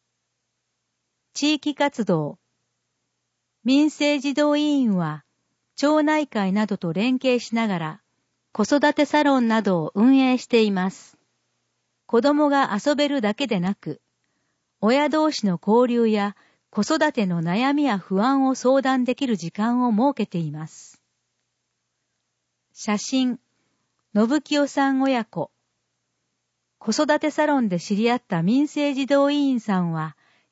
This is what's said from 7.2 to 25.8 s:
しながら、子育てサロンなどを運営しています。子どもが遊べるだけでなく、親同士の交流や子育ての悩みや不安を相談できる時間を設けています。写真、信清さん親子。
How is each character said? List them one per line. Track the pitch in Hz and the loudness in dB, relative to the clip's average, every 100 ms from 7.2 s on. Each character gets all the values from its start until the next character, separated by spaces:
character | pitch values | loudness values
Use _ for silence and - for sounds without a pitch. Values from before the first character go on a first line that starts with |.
| 262 247 | 0 -2
し | - | -2
な | 226 226 | -4 -2
が | 180 | -4
ら、 | 156 - _ _ _ _ _ | -6 -10 _ _ _ _ _
子 | - | -4
育 | 208 285 294 | 0 2 2
て | 294 285 | 2 0
サ | 302 | 2
ロ | 294 262 | 2 2
ン | 233 | 2
な | 226 | 0
ど | 202 175 | 0 0
を | 156 | -2
運 | - 240 269 | 2 4 6
営 | 262 254 | 4 0
し | - | 2
て | 233 | 2
い | 214 | 2
ま | 190 185 | 0 -2
す。 | - - _ _ _ _ _ _ _ _ _ - | -6 -14 _ _ _ _ _ _ _ _ _ -2
子 | 226 | 0
ど | 277 | 2
も | 294 294 | 2 2
が | 277 269 202 285 | 2 0 -2 -2
遊 | 285 | 0
べ | 294 | 0
る | 285 | 0
だ | 208 | -2
け | 214 269 | -2 -4
で | 196 | -2
な | 175 202 | -2 -4
く、 | 165 - _ _ _ _ _ _ _ _ 208 | -8 -14 _ _ _ _ _ _ _ _ 0
親 | 269 294 | 2 2
同 | 311 311 | 2 0
士 | - 202 | 0 -2
の | 175 - | -2 0
交 | 233 247 | 2 2
流 | 240 226 | 2 0
や | 214 202 - _ _ _ - | 0 -2 -8 _ _ _ -4
子 | |
育 | 208 311 302 | -2 0 0
て | 269 196 | 0 -2
の | 170 | -2
悩 | 165 190 262 285 | -2 -2 0 0
み | |
や | 285 202 | 0 -2
不 | - 190 | -2 -2
安 | 233 277 262 | 2 2 0
を | 262 | 0
相 | 247 269 | 2 2
談 | 269 262 | 2 0
で | 247 | -2
き | 247 277 | -2 -2
る | 202 | -4
時 | 165 | -4
間 | - 220 247 | -4 -2 0
を | 247 | 0
設 | 208 277 269 | 2 0 0
け | 202 | -4
て | 175 | -4
い | 156 | -6
ま | 151 156 | -8 -12
す。 | - - _ _ _ _ _ _ _ _ _ _ _ _ _ _ _ _ _ _ | -16 -20 _ _ _ _ _ _ _ _ _ _ _ _ _ _ _ _ _ _
写 | - - 208 | -12 -4 -4
真、 | - 262 254 - _ _ _ _ _ _ _ 208 | -2 -2 -2 -4 _ _ _ _ _ _ _ 0
信 | 226 294 | 2 0
清 | - 294 285 | 0 -2 0
さ | - 269 | 0 0
ん | 262 | 0
親 | 269 247 | 0 -2
子。 | 220 175 131 _ _ _ | -4 -8 -10 _ _ _